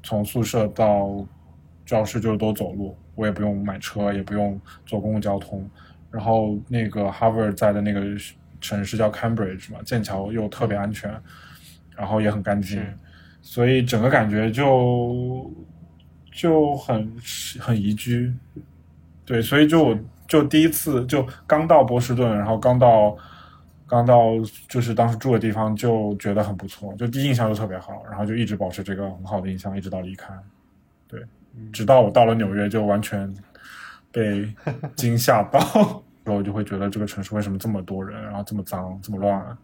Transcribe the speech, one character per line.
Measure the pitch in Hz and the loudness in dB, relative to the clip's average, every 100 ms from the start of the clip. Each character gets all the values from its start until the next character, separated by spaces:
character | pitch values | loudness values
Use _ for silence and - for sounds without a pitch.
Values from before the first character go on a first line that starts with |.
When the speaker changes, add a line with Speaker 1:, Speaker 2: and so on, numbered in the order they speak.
Speaker 1:
从 | - 107 | -4 -4
宿 | 104 127 | -2 -2
舍 | 107 120 107 | -2 0 -2
到 | 95 110 101 101 101 98 - - - - - | 2 2 4 0 -6 -10 -18 -20 -20 -20 -20
教 | - 110 | -2 -2
室 | 107 117 | 0 -2
就 | 110 | -2
都 | 104 107 | 0 -2
走 | 104 95 | -2 -6
路， | 98 98 - - | -6 -10 -12 -16
我 | - | -4
也 | 107 | -4
不 | 95 | 0
用 | 104 101 | -2 -2
买 | 101 95 | -4 -8
车， | - 104 101 | -10 -4 -2
也 | 101 | -2
不 | 95 | -4
用 | 104 101 101 - - | -2 -2 -4 -14 -20
坐 | - 107 | -8 -4
公 | 107 | -2
共 | 110 | -2
交 | 101 101 | -2 -4
通。 | - 98 98 - - - - | -6 -10 -10 -16 -20 -20 -12
然 | 113 | -4
后 | 110 113 107 104 - | 2 2 2 -4 -4
那 | 120 110 | -2 -2
个 | 107 | -2
Harvard | 101 95 113 113 107 | -4 0 0 2 -2
在 | 95 107 | 2 0
的 | 101 | 2
那 | 104 | -2
个 | 101 101 101 - - - - | -2 -4 -8 -12 -20 -20 -14
城 | - 104 | -6 -6
市 | 101 110 | -4 0
叫 | 107 | 0
Cambridge | - 117 113 98 95 - | 0 -2 -2 -4 -6 -14
嘛， | 107 | -16
剑 | 110 120 | -4 -4
桥 | 104 98 101 | -2 -6 -4
又 | 113 107 | -4 -4
特 | - 117 | -4 -2
别 | 101 | -2
安 | 101 | -4
全， | 107 101 110 - - - - - - - | -6 -8 -10 -16 -20 -20 -20 -20 -20 -20
然 | - | -10
后 | 101 110 | -2 0
也 | 107 | 2
很 | 104 | 0
干 | 98 101 | -2 -2
净， | 92 101 | -2 -6
Speaker 2:
是。 | 98 - - - - - | -8 -12 -20 -20 -20 -20
Speaker 1:
所 | - - | -10 2
以 | 120 131 | 4 4
整 | 120 113 | 2 2
个 | 123 | 4
感 | 135 107 | 4 2
觉 | 107 110 | 0 0
就， | 113 139 127 123 123 120 123 127 127 - - - - - - - - - | 2 4 4 4 2 -2 -4 -4 -6 -10 -16 -20 -20 -20 -20 -20 -20 -20
就 | - 170 160 147 | -2 4 4 4
很， | 139 - 110 110 117 - - - 127 | 0 -2 -2 -2 -10 -12 -10 -10 -8
很 | 120 113 | -2 0
宜 | 101 | 0
居。 | 107 123 120 123 127 - - - - _ - - - | -2 -2 -2 -2 -4 -10 -20 -20 -20 _ -20 -20 -20
对， | - 117 | -2 -2
所 | 110 143 | 2 4
以 | 151 | 6
就 | 165 | 6
我， | 135 | 4
Speaker 2:
是。 | 107 - - - | 2 -6 -18 2
Speaker 1:
就 | 156 | 2
第 | 135 156 | 4 4
一 | 160 | 4
次， | 156 160 131 | 2 -2 -2
就 | 123 143 123 - | 0 -2 -2 -8
刚 | - 156 165 | 0 2 6
到 | 156 | 6
波 | 117 123 | 6 2
士 | 123 | 0
顿， | 123 120 | 2 2
然 | 104 104 | 2 0
后 | 110 | 2
刚 | 123 123 | 4 6
到， | 123 113 104 104 - - - - - - | 8 8 6 2 -16 -20 -20 -20 -20 -20
刚 | - 120 | 0 2
到 | 120 120 113 113 110 - - | 6 8 6 2 -4 -10 -6
就 | 127 | -4
是 | 120 | 0
当 | 113 120 | 2 2
时 | 113 | 2
住 | 135 | 0
的 | 117 | 2
地 | 110 | 0
方 | 107 110 | -2 -2
就 | 104 120 113 104 | 0 0 0 0
觉 | 101 104 | -4 -2
得 | 101 | -2
很 | 101 95 | -2 -6
不 | |
错， | 98 - 101 | -12 -14 -14
就 | 98 120 | -8 -6
第 | 135 | -2
一 | |
印 | 139 | 0
象 | 120 110 | 0 0
就 | |
特 | 104 107 | -2 -6
别 | 92 | -8
好， | - - - | -12 -16 -12
然 | 104 | -6
后 | |
就 | 104 | -4
一 | 113 | -2
直 | 104 | -2
保 | 104 92 | -2 -4
持 | 95 | -6
这 | 98 | -8
个 | 98 98 | -6 -6
很 | 92 | -10
好 | 92 101 | -6 -6
的 | 95 | -4
印 | 92 | -8
象， | 101 98 | -8 -8
一 | |
直 | 92 | -8
到 | 92 | -8
离 | 90 | -10
开。 | 95 - 95 98 _ _ _ _ _ _ | -14 -16 -18 -20 _ _ _ _ _ _
对， | 117 120 _ _ | -16 -16 _ _
Speaker 2:
嗯。 | 120 110 | -20 -14
Speaker 1:
直 | 104 | -4
到 | 110 131 | 6 6
我 | 104 | 8
到 | 123 | 6
了 | 113 | 6
纽 | 113 101 | 4 0
约， | 101 104 | 0 0
就 | 110 | 0
完 | 104 101 | 2 0
全 | 107 101 98 98 - - - - - - _ | 0 -6 -6 -12 -20 -20 -20 -20 -20 -20 _
被 | 120 107 101 107 - - 123 151 | -2 0 -2 -4 -8 -8 -8 -8
惊 | - 120 | -2 0
吓 | 117 131 117 | 2 4 2
到， | 101 143 175 220 202 | 4 2 4 4 4
<laughs> | - - _ | 2 -14 _
然 | - | -4
后 | 101 | -2
我 | |
就 | 101 | -2
会 | 101 | -4
觉 | 101 98 | -6 -4
得 | 101 | -4
这 | 104 | -4
个 | |
城 | 104 - | -6 -8
市 | 98 | -6
为 | 107 | -4
什 | 101 | -4
么 | 98 | -4
这 | 113 | -4
么 | 101 | -4
多 | 87 95 | -6 -8
人， | 95 107 | -8 -10
然 | 107 | -10
后 | 101 | -10
这 | 101 | -6
么 | 107 | -8
脏， | 92 95 92 95 | -6 -8 -8 -12
这 | 95 | -10
么 | 98 | -2
乱 | 101 98 98 - | 0 -2 -6 -16